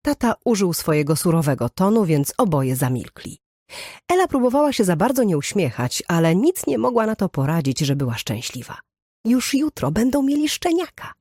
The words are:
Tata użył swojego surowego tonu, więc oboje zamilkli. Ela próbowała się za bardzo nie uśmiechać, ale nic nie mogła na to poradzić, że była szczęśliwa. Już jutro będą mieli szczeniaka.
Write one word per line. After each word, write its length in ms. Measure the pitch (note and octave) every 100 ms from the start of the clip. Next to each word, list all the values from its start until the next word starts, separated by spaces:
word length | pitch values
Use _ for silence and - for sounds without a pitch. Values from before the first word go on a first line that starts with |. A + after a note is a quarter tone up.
Tata 340 | - C#4+ A#3 G#3 A#3+
użył 280 | G#3+ F#3+
swojego 420 | D#3+ - D3+ D3 D#3
surowego 540 | F#3 E3 D3 C3 A#2+
tonu, 360 | - F#3+ A3+ F#3
więc 280 | D3+ C#3+ -
oboje 380 | A#3+ D3 C3 C3
zamilkli. 640 | C3+ B2+ - - A#2 - _ _ _ - - - -
Ela 180 | F4+ F4+
próbowała 460 | C#4 B3 C4+ D4
się 100 | B3+
za 120 | F#3+ E3
bardzo 280 | A3 C4+
nie 140 | A3 D3+
uśmiechać, 640 | - G3+ D3+ - B2 - -
ale 280 | E3+ E3 F3
nic 320 | D4 F#4 -
nie 100 | B3+
mogła 280 | B3 A#3 A3
na 100 | A3
to 140 | F#3
poradzić, 500 | - C3+ E3 C3+ C3
że 160 | C#3 C#3
była 220 | C3 A2+
szczęśliwa. 640 | - A2+ - B2+ - - _ _ _ _ A3+
Już 280 | B3+ -
jutro 380 | C4+ D4+ - C3
będą 320 | D#3+ B3 C#4+
mieli 260 | C4+ D4 D4+
szczeniaka. 640 | - F4 E4+ F4 - - -